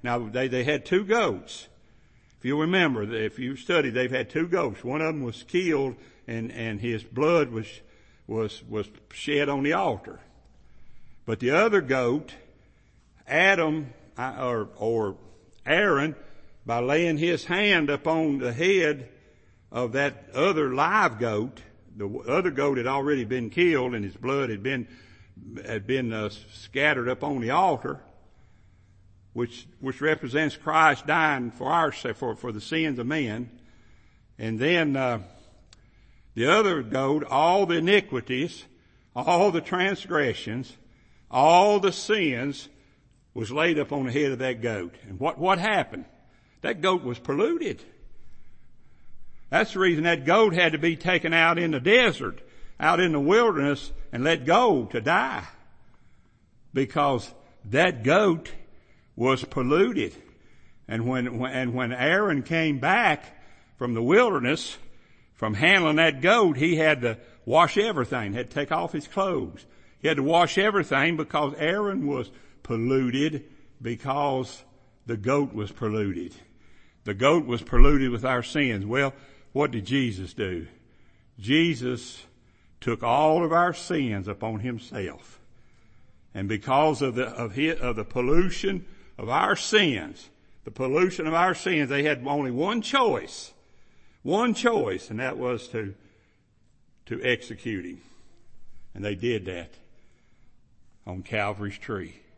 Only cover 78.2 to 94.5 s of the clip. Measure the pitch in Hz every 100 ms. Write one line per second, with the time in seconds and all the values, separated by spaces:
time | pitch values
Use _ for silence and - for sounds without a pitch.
78.2 | 135 123 120 151 135 104 101 127 139 -
79.2 | - - - 131 151 120 95 139 123 95
80.2 | 92 - 98 87 82 - _ _ - _
81.2 | _ - 98 151 170 131 123 123 - -
82.2 | - _ _ _ _ - - 113 117 127
83.2 | 156 160 170 165 175 165 - 170 127 101
84.2 | 95 98 110 107 123 117 - 117 90 71
85.2 | - - - - - - - - - -
86.2 | - - 98 107 131 131 156 143 139 120
87.2 | 123 - 117 104 156 165 123 110 104 127
88.2 | 123 160 185 - 196 185 - - - -
89.2 | 107 139 202 202 - 214 175 110 78 -
90.2 | - _ _ - - - 131 147 185 -
91.2 | 156 165 185 175 190 165 135 139 151 131
92.2 | 131 143 135 123 180 233 - 277 233 120
93.2 | 82 - - _ _ - - - - _
94.2 | 131 190 240